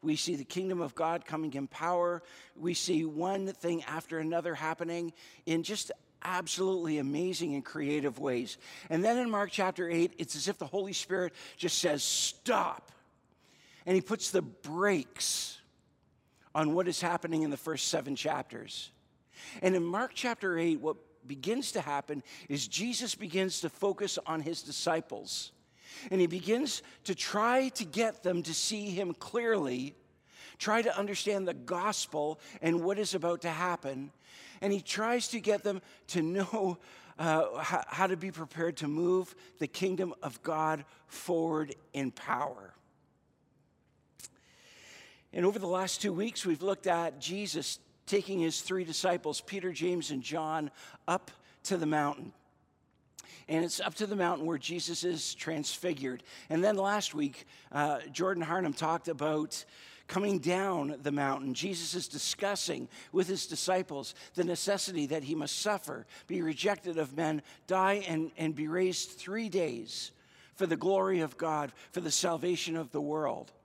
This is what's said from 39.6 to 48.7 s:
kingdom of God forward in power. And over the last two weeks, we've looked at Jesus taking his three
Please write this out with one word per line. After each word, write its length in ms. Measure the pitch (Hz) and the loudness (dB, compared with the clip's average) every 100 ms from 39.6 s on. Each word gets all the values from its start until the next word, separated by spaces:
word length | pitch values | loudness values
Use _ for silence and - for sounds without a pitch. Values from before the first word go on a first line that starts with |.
| 147 | -6
kingdom 480 | - 190 185 185 - | 0 0 0 -2 -4
of 200 | 151 120 | -8 -6
God 420 | - 156 156 156 143 - _ | -4 0 2 0 -4 -20 _
forward 680 | - - 170 165 156 151 139 - | -14 0 0 2 0 -2 -6 -8
in 180 | 139 135 | -2 -2
power. 640 | - - 123 139 123 95 - _ _ _ _ _ _ _ _ _ _ _ _ _ _ - _ _ - - - - - - - _ | -4 -2 0 0 -4 -16 -20 _ _ _ _ _ _ _ _ _ _ _ _ _ _ -20 _ _ -20 -20 -20 -20 -20 -20 -20 _
And 120 | - | 2
over 140 | 180 202 | 2 4
the 80 | 185 | 0
last 360 | 185 185 - | 0 0 0
two 100 | 208 | 0
weeks, 340 | 170 160 - 185 | 0 -2 -2 0
we've 160 | 156 | 2
looked 240 | 185 190 190 | 2 0 2
at 340 | 170 170 123 | 2 2 -4
Jesus 580 | 127 190 208 165 - - _ _ - | -6 -4 -4 -4 -4 -6 _ _ 0
taking 320 | 202 190 190 | 0 2 0
his 220 | 165 151 | 2 0
three 240 | - | -2